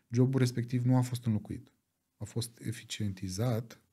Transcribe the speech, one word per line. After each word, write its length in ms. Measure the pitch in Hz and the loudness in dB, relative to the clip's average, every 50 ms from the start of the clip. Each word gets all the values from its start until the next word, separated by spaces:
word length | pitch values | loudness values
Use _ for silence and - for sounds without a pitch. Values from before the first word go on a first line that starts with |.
| _ _ | _ _
jobul 300 | 120 120 127 127 135 131 | 2 4 4 4 4 4
respectiv 460 | 127 120 123 123 117 - 127 123 123 | 2 2 2 -2 -4 -2 0 2 4
nu 120 | 127 127 | 4 4
a 40 | 127 | 4
fost 240 | 123 123 123 120 - | 4 2 -2 -2 0
înlocuit. 440 | 117 107 104 - - 90 87 - - _ _ _ _ _ _ _ _ _ | 0 0 0 -2 -4 -8 -10 -10 -14 _ _ _ _ _ _ _ _ _
A 80 | - 98 | -14 -12
fost 340 | - - 117 113 - - - | -8 -6 -6 -6 -6 -8 -10
eficientizat 1200 | - 117 113 - - - - - 107 101 95 - 101 92 92 98 117 127 117 110 127 - - - _ _ | -8 -8 -8 -8 -10 -10 -8 -4 -4 -4 -4 -4 -6 -6 -4 -2 -2 0 0 -2 -4 -6 -12 -20 _ _